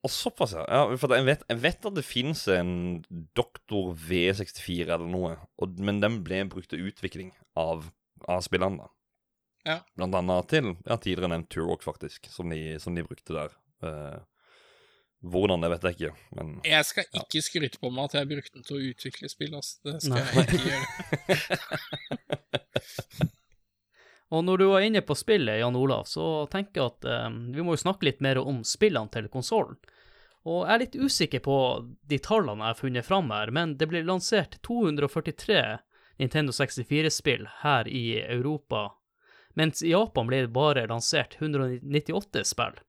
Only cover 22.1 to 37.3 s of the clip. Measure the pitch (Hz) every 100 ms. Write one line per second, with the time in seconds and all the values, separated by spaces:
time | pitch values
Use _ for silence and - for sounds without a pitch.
22.1 | - _ - _ - _ - - - -
23.1 | - - _ _ _ _ _ _ _ -
24.1 | _ _ 160 180 185 196 190 208 214 -
25.1 | 143 - 214 117 107 120 123 135 110 117
26.1 | 160 160 156 147 190 202 - 123 - 123
27.1 | 117 113 113 120 139 175 160 175 190 151
28.1 | - 135 131 - 131 110 - 214 139 107
29.1 | 117 101 131 123 226 - - _ _ -
30.1 | - - _ 165 175 175 226 247 - 269
31.1 | - 165 127 - 139 127 123 120 - 143
32.1 | 143 - 220 156 104 110 113 135 123 -
33.1 | 196 151 104 107 139 165 139 156 170 165
34.1 | 185 - 214 151 - - 240 196 147 147
35.1 | 165 156 - - 190 113 110 _ _ _
36.1 | - 135 151 147 - 139 - 117 147 156
37.1 | - 156